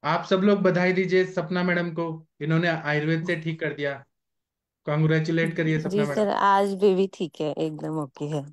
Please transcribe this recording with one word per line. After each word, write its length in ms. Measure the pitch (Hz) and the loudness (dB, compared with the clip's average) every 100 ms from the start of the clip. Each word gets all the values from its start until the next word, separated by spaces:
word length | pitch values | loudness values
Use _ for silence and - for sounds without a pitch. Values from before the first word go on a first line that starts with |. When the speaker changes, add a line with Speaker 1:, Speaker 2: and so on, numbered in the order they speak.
Speaker 1:
आप 200 | 143 170 | 0 -2
सब 120 | - 190 | 2 2
लोग 220 | 202 202 | 4 4
बधाई 340 | 180 175 180 | 4 4 2
दीजिए 320 | 185 185 185 | 2 2 2
सपना 380 | 185 185 165 180 | 2 -2 -4 -2
मैडम 300 | 180 175 175 | 0 0 -2
को, 340 | 165 165 160 - _ | -4 -6 -8 -14 _
इन्होंने 280 | 147 160 170 | 0 2 2
आयुर्वेद 580 | 160 147 151 151 165 165 | 0 -2 -2 0 -2 -2
से 100 | 170 | -4
ठीक 240 | 160 160 | -4 -6
कर 140 | 156 | -6
दिया। 300 | 139 143 135 - _ _ _ _ _ _ _ - | -4 -6 -6 -14 _ _ _ _ _ _ _ -4
Congratulate 720 | 151 156 160 160 165 165 160 | 2 4 2 2 0 0 -2
करिए 220 | 160 156 | 0 0
सपना 120 | 160 | -2
Speaker 2:
जी 80 | 196 | -2
Speaker 1:
मैडम। 160 | 208 | 0
Speaker 2:
सर, 140 | - 208 | 0 0
आज 460 | - 202 196 202 | 2 2 4 2
बेबी 360 | 196 202 185 190 | 2 2 4 0
ठीक 260 | - 170 - | -2 -8 -4
है, 120 | 151 | -4
एकदम 460 | - 160 151 156 156 | -2 -4 -4 -6 -6
ओके 260 | 143 - | -6 -8
है। 180 | 147 151 143 | -6 -6 -8